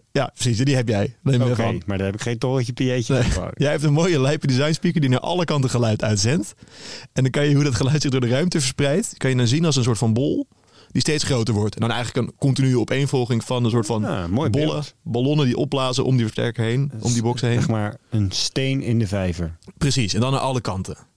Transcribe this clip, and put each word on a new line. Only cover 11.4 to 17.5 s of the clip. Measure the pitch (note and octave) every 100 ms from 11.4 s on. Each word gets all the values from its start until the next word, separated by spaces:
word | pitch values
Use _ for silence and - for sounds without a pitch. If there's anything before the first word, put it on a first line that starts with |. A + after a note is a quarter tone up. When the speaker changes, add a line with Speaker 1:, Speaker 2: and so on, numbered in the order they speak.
| A2+
Speaker 1:
wordt. | G#2 G#2+ -
En |
dan | A#2
eigenlijk | A2+ A2+ C3+ A2+
een | -
continue | C3+ B2+ C3 B2
opeenvolging | G#2+ C3 C#3 C3 A#2+ A2+
van | - B2 A#2+
een |
soort | A#2 A2
van | A2
Speaker 2:
Ja, | G#2 F#2+ E2+
mooi | A2+ D3+
Speaker 1:
bollen, | C3 D3+
Speaker 2:
beeld. | D3+ C#3+ _
Speaker 1:
ballonnen | - A#2 C3+ D3+ B2+
die | -
opblazen | C3+ C#3 C3 B2+ B2+
om | C3
die | A2
versterker | - A#2+ A#2
heen, | A2+ B2+ C#3+ A2
om | A#2+
die | A#2
box | A2+ A#2+
heen. | A#2+